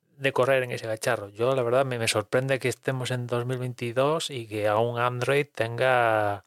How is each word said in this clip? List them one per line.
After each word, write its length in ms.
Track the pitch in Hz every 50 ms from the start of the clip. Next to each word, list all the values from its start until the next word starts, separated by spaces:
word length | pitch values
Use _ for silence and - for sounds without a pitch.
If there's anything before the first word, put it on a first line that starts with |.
| _ _ _ 139
de 160 | 135 135 -
correr 300 | 127 123 131 135 131 127
en 80 | 123
ese 160 | 123 120 113 113
cacharro. 420 | 110 - - 131 117 107 101 101
Yo, 260 | 101 104 117 131 135
la 60 | 131 120
verdad, 220 | 117 120 131 139
me, 140 | 131 123 120
me 80 | 113 110
sorprende 520 | - 110 104 - - 127 131 135 139 127
que 100 | - 127
estemos 420 | 113 - - 139 135 131 127 -
en 160 | 127 123 120 120
dos 180 | 123 120 120
mil 140 | 123 127 123
veintidós 720 | 127 127 120 - 127 117 113 131 135 147 160 165 - -
y 160 | 143 120 117 107
que 200 | 107 107 104 107
aún 320 | 104 107 117 120 120 117
Android 460 | 120 123 123 123 123 131 139 143 147 - -
tenga, 920 | - 110 117 117 120 127 131 127 123 120 113 110 107 104 101 101 101 -